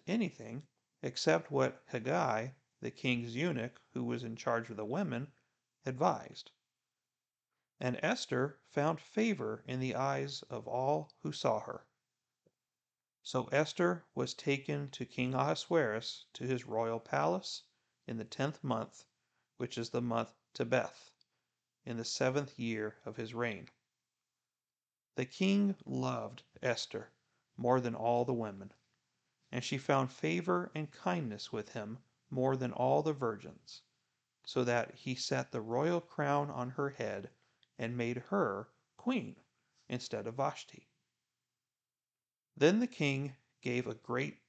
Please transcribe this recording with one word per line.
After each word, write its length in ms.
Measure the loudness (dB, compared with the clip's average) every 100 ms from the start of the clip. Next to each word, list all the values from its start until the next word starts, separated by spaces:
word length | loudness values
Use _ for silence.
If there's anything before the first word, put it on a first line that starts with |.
| -2
anything 560 | 0 0 -4 -10 -10 -12 _ _ _
except 480 | -6 0 4 4 2
what 360 | 2 2 0 -8
Hegai, 600 | -4 0 2 2 0 -2 -10 _ _
the 100 | -8
king's 460 | -2 0 0 0 -2
eunuch, 440 | 0 0 -4 -8 _
who 120 | -4
was 200 | -2 -2
in 120 | -4 -4
charge 340 | 0 0 0
of 60 | -6
the 80 |
women, 440 | -2 -2 0 -2 -4 _ _ _ _ _
advised. 680 | -6 2 4 2 -4 -14 -16 _ _ _ _ _ _ _ _ _ _ _ _ _
And 180 | -2 0
Esther 560 | 0 0 0 0 0 -4 _
found 300 | 0 2 0
favor 640 | -4 0 2 2 -2 -4 -4
in 140 | -2
the 140 | 0
eyes 480 | 0 0 0 -2 -6 -8
of 180 | -8 -4
all 440 | 0 2 0 -2 -8
who 100 | -8
saw 280 | 0 2 2
her. 240 | -2 -10 -12 _ _ _ _ _ _ _ _ _ _ _ _ _
So 260 | -2 -2 2
Esther 520 | 2 2 2 2 2 -4
was 200 | -4 -4
taken 560 | -2 0 0 0 -4 -4
to 140 | -8
King 300 | -8 -2 0
Ahasuerus 920 | 2 2 0 2 4 4 0 -4 -10 -14
to 100 | -8
his 220 | -2 -2 0
royal 340 | 0 0 -2
palace 640 | 0 2 4 2 -2 -10 -12 _ _ _ -8
in 100 | -6
the 80 |
tenth 380 | -6 -2 -2 -2
month, 420 | -2 -2 -2 -10 -20 _ _ _ _ _
which 200 | -6 -4
is 140 | -2
the 100 | -2
month 340 | 0 0 -2 _ _
Tebeth, 560 | -4 2 2 2 -6 -20 _ _ _ _ _ _ _
in 120 | -6 -4
the 80 |
seventh 540 | -4 0 2 2 -2 -4
year 380 | -2 -2 -4 -6
of 120 | -10 -8
his 180 | -6
reign. 340 | -2 -2 -4 -10 _ _ _ _ _ _ _ _ _ _ _ _ _ _ -4
The 80 |
king 500 | -4 2 4 6 4 0
loved 580 | -4 -2 0 -2 -6 -10 -18 -4
Esther 480 | -2 0 -2 -8 -10 _ _ _ _ -4
more 240 | 2 4
than 140 | 2
all 300 | 0 2 2
the 100 | 2
women, 380 | 0 -2 -6 -14 -18 _ _ _ _ _ _ _
and 140 | -6
she 140 | -2 -4
found 340 | 2 2 2
favor 580 | -2 0 0 2 0 0
and 160 | -6 -8
kindness 600 | -4 -2 0 -2 -6 -6
with 180 | -6 -6
him 280 | -8 -8 -10 -14 _ _
more 260 | 0 2 2
than 160 | -2
all 300 | 2 4 4
the 100 | 4
virgins, 720 | 0 -2 -2 -10 -16 -18 -20 _ _ _ _ _ _
so 200 | -2 2
that 300 | 4 2 0
he 200 | -6 -6
set 360 | -4 0 -2 0
the 100 | -6
royal 400 | -2 0 2 0
crown 500 | -2 -2 2 2 0
on 200 | -4 -4
her 200 | -2 -4
head 400 | -2 -4 -4 -8 -16 _ _ _ -6
and 180 | -4 0
made 220 | 0 -2 0
her 400 | 2 2 2 -6 _ _ -6
queen 400 | -2 -2 -4 -12 _ _ _ _ -8
instead 380 | -6 -4 -6 -4
of 80 |
Vashti. 540 | -2 -2 -2 -14 -20 _ _ _ _ _ _ _ _ _ _ _ _ _ _ _ _ _ 6
Then 220 | 8 8
the 60 | 2
king 480 | 2 2 2 -2 -8 _ _
gave 240 | -2 0 -2
a 80 |
great 440 | -6 -4 -2 -2 -8